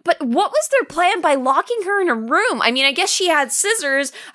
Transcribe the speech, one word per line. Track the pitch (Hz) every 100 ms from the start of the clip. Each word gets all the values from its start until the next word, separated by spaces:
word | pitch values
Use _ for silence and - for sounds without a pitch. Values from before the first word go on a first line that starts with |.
| 339
but | -
what | 262 262 403
was | 587 -
their | 539 285
plan | 330 359 403
by | 330
locking | 277 262 277 - 480
her | 370 403
in | 349
a | 233
room? | 226 320 466 262
I | -
mean, | 254 269
I |
guess | 277 359
she | - 359
had | 311 262
scissors. | - 403 440 285 269 277 - -